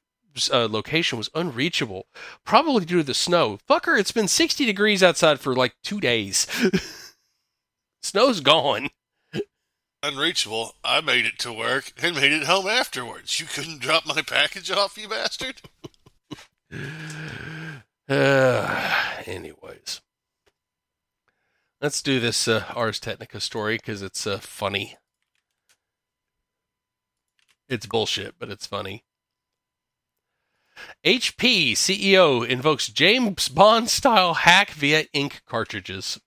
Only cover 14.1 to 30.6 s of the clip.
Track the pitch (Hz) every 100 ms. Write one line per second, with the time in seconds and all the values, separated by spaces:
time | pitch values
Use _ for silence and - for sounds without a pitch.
14.1 | 147 - 127 147 196 175 190 196 214 208
15.1 | 220 226 - 262 - - _ - _ _
16.1 | _ - - - _ _ - 143 160 156
17.1 | 156 156 - - 160 160 139 - _ -
18.1 | 139 135 135 131 113 92 - - - -
19.1 | - - 92 78 - - 110 - - _
20.1 | _ _ _ _ _ _ _ _ _ _
21.1 | _ _ _ _ _ _ - 143 - 143
22.1 | 131 117 - 117 110 - 120 110 - 113
23.1 | - 107 104 - 113 107 113 - 101 98
24.1 | - 107 98 - - 101 101 101 - _
25.1 | _ _ _ _ _ _ _ _ _ _
26.1 | _ _ _ _ _ _ _ _ _ _
27.1 | _ _ _ _ _ - 120 - 113 101
28.1 | - 107 - 117 98 - 101 98 107 _
29.1 | _ _ _ _ _ _ _ _ _ _
30.1 | _ _ _ _ _